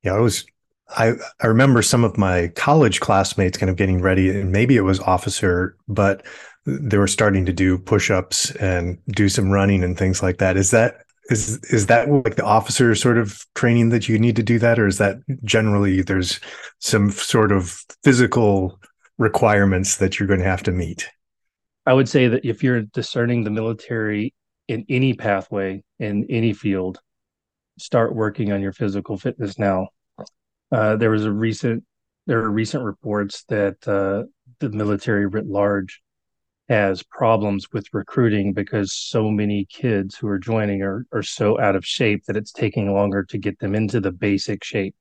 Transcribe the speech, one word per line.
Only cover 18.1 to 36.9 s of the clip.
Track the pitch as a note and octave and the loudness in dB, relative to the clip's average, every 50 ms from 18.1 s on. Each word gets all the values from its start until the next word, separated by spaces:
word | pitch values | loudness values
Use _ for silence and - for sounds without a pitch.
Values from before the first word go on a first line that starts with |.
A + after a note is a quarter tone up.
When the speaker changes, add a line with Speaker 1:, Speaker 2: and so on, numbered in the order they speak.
| C3 A#2+ B2 A2+ - B2 A2+ G#2 G2+ F#2+ F#2 F#2 - _ - _ _ _ _ - _ - | 6 6 4 2 4 2 4 4 4 2 0 -2 -6 _ -20 _ _ _ _ -20 _ 0
Speaker 1:
requirements | A#2+ G#2+ - - B2 A2 G#2+ G2+ G2+ G2 F#2+ F2+ F#2+ G2 - | 0 2 2 2 4 4 4 4 4 4 2 2 0 -2 0
that | - G2 F#2+ - - | 0 0 -2 0 -2
you're | G2+ F#2+ | 0 0
gonna | G2 F#2 F2+ | 0 0 2
have | F#2+ F#2 F2 | 0 -2 -2
to | - - | -2 -2
meet? | F2+ F#2 E2+ E2 - - - - _ _ _ _ _ _ _ _ _ _ _ _ _ _ _ | -2 -2 -4 -6 -8 -12 -12 -14 _ _ _ _ _ _ _ _ _ _ _ _ _ _ _
Speaker 2:
I | C3+ | 2
would | B2+ C3+ C3+ - | 4 4 2 2
say | - C#3+ B2+ B2 | 2 2 2 2
that | A2 B2+ - | 0 -2 -2
if | A#2 A2 - | -4 -6 -2
you're | - C3 B2 A#2 | -2 0 0 -2
discerning | G#2+ G#2+ _ B2+ A2 - - B2+ A#2+ A#2+ A#2+ A#2+ | -4 -6 _ -10 -8 -6 -4 -2 -2 0 -2 -2
the | G#2+ G#2 | -2 -4
military | G#2+ A2 A2+ A2+ A#2 A2 - - A#2+ A2+ G#2+ G#2+ G#2 G#2 G#2+ C3 _ _ _ _ _ _ _ - | -4 -4 -4 -6 -6 -8 -10 -8 -6 -6 -4 -4 -4 -4 -6 -6 _ _ _ _ _ _ _ -8
in | A#2+ A2 - - | -8 -8 -6 -4
any | C#3 B2 C3+ C3+ | -2 0 0 0
pathway, | A#2 - - A2 G2+ F#2+ F#2 _ - G2+ G2 F#2+ F#2+ G2+ _ _ _ _ | -2 -2 -2 -2 -2 -2 -4 _ -6 -6 -4 -6 -8 -10 _ _ _ _
in | B2+ G#2 G2+ G#2 B2 - | -8 -4 -4 -4 -4 -2
any | C3 A#2 A2+ A#2 | -2 0 0 0
field, | G2+ - - G#2 G2 F#2+ F#2 F#2 F#2+ - _ _ _ _ _ _ _ _ _ _ _ _ _ _ _ _ | -2 -2 -4 -4 -2 -2 -4 -6 -8 -12 _ _ _ _ _ _ _ _ _ _ _ _ _ _ _ _
start | - - - A#2+ A2+ - - | -8 -2 0 0 0 0 0
working | A2+ A2 G#2 G2+ - A2+ G#2 | -2 -4 -4 -2 -4 -4 -2
on | G2+ G2 | -2 -2
your | G2 G2 | -4 -6
physical | F#2+ - A#2 G2+ F#2+ G2+ F2+ - G#2+ | -6 -4 -4 -4 -4 -6 -6 -8 -10
fitness | F#2 - C3 - - A2 G2 F#2+ | -6 -6 -8 -6 -6 -8 -8 -4
now. | - G#2 G2 F#2+ F#2 F#2 - _ _ _ _ _ - - - _ _ _ _ _ _ _ _ | -2 0 0 0 0 -4 -6 _ _ _ _ _ -20 -20 -20 _ _ _ _ _ _ _ _
Uh, | - A2+ A2 G#2+ G#2+ | -2 0 2 0 2
there | G#2+ A#2 A2 | 2 2 2
was | A2 G#2+ G#2+ | 2 2 0
a | G#2+ | -2
recent, | G2+ G#2 A2 A2+ G#2+ - - A#2+ A2+ A2+ - _ _ _ _ _ _ _ _ | -2 0 -2 -2 -2 -2 -2 -4 -4 -4 -8 _ _ _ _ _ _ _ _
there | - B2+ A2+ | -2 -2 0
are | A2+ A2 | 0 0
recent | G#2 A2 A2+ G#2+ - C#3 | -2 -2 -2 -2 -4 -6
reports | B2+ G#2+ G2 _ - A2 G#2 G#2 G2+ G2+ - - _ _ | -6 -6 -8 _ -8 -6 -4 -4 -4 -6 -8 -16 _ _
that, | A#2 G#2 G2+ G2 F#2+ _ - | -2 -2 -2 -2 -4 _ -6
uh, | - G2+ G2 G2 G2 G2 G#2 A#2+ - _ _ _ B2+ B2 _ | -4 -2 -2 -2 -2 -4 -4 -6 -10 _ _ _ -20 _ _
the | D3+ B2 | -8 -6
military | G#2+ G#2+ G#2+ G#2 G#2 G2 - B2 A2 G2+ G2+ | -4 -4 -2 -2 -2 -2 -2 -2 -2 0 -2
writ | G2 F#2+ G#2+ G#2 | -2 -4 -6 -6
large | - G2 G2+ G2+ G2+ G2+ G2 F#2+ F#2+ - _ _ _ _ _ _ _ _ _ _ _ _ _ _ - | -4 -2 0 0 0 0 -2 -6 -8 -14 _ _ _ _ _ _ _ _ _ _ _ _ _ _ -2
has | A#2+ G#2+ G#2 F#2+ | 0 0 2 0